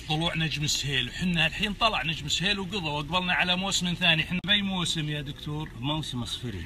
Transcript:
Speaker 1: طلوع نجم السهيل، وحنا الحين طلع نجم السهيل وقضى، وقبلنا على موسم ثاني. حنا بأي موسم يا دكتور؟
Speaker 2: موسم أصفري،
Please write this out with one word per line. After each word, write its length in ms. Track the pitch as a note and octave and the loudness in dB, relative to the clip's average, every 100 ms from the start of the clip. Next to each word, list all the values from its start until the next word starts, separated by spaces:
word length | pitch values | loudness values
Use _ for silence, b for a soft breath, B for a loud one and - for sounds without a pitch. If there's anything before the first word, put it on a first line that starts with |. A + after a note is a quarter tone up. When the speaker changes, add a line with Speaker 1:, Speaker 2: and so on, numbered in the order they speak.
| - | 0
Speaker 1:
طلوع 280 | D#3 E3+ D#3+ | 0 0 0
نجم 280 | D#3+ C3+ | 0 0
السهيل، 440 | D3 - C3+ C3+ B2 | 0 0 0 0 -2
وحنا 380 | - F#3 E3+ D#3 | 0 0 2 2
الحين 260 | - G#3+ | 0 -2
طلع 300 | F#3+ E3+ - | 2 2 2
نجم 240 | C#3+ D#3 D3 | -2 -4 0
السهيل 340 | - F3+ G3+ | 0 2 0
وقضى، 280 | F#3+ G#3 D#3+ | -2 -2 -2
وقبلنا 460 | D3 D3 F3+ F3+ | -2 0 0 2
على 220 | E3+ F3 F3+ | 2 2 2
موسم 380 | F#3+ - F3+ | 0 0 0
ثاني. 280 | E3+ F3+ D#3+ | 2 4 4
حنا 180 | - F3+ F3 | 2 -2 2
بأي 160 | G3+ | 2
موسم 460 | G3 F#3+ E3 - D3+ | 2 0 0 0 -2
يا 140 | D3+ | -4
دكتور؟ 460 | C#3+ D3 D3+ D3+ D3+ A2+ | -6 -8 -6 -6 -6 -4
Speaker 2:
موسم 420 | C3 D#3 D3 B2 | -2 -2 -2 -4
أصفري، 420 | A#2 - A#2+ G2 | -4 -4 -6 -6